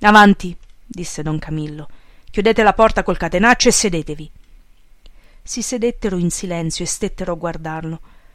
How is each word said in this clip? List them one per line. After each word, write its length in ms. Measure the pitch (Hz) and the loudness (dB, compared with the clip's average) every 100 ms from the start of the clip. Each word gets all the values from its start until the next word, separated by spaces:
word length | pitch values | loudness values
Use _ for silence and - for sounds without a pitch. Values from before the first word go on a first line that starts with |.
"Avanti", 560 | 208 214 208 196 180 175 - - - | 6 8 8 6 0 -14 -18 -20 -18
disse 340 | - 170 - | -12 -12 -8
don 180 | 156 156 | -6 -6
Camillo. 480 | - 156 151 151 151 - - - - | -6 -8 -8 -12 -16 -18 -20 -20 -8
"Chiudete 320 | - 202 226 | 0 2 4
la 100 | 214 | 4
porta 300 | 190 220 208 | 4 4 2
col 160 | 190 180 | -2 -2
catenaccio 500 | 170 180 220 247 247 | -2 2 4 4 4
e 40 | |
sedetevi." 580 | - 214 170 151 151 151 - _ - _ _ - - - - - - | 2 0 -4 -6 -12 -14 -20 _ -20 _ _ -20 -20 -20 -20 -20 -20
Si 180 | - - | -12 -10
sedettero 560 | 220 247 233 240 214 185 | -6 -4 -2 -2 -4 -2
in 140 | 175 | -2
silenzio 520 | - 190 170 165 - | -2 -6 -6 -6 -6
e 60 | 175 | -6
stettero 440 | - 202 - 180 | -6 -6 -6 -6
a 40 | 170 | -6
guardarlo. 640 | 170 165 160 160 160 160 - - _ | -6 -8 -8 -8 -8 -12 -14 -20 _